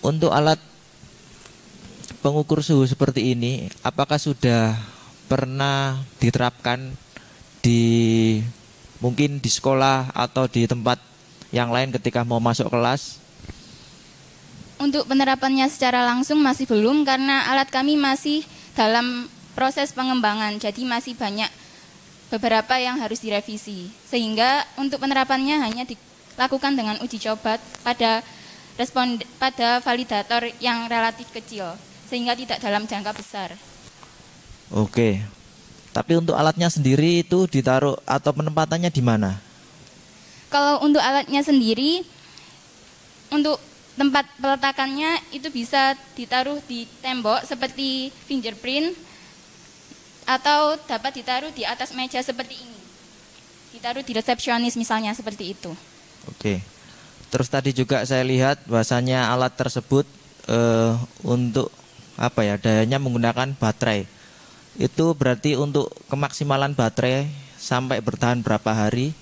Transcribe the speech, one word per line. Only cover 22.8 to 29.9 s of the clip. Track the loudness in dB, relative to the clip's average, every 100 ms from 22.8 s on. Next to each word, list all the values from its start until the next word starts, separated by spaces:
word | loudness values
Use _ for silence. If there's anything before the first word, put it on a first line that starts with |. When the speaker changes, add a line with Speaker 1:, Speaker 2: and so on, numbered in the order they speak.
Speaker 2:
yang | 0 -2
harus | -4 -6
direvisi. | -4 -4 -4 -10 -10 -10 -12 -16 -6
Sehingga | -2 -2 2 2 2 -2 -6
untuk | -4 -2
penerapannya | 0 0 2 0 2 0
hanya | 0 -4
dilakukan | -10 -12 -18 -20 -20 -2 -2 0 0
dengan | 0 -2 -4
uji | -6 -6
coba | -4 -4 -2 -4 -6 -8
pada | -4 0 2 2 -2 -20 -20 -20 -18 -6
respon-, | -4 0 0 -2 -8 -4
pada | -4 0 0 2
validator | 0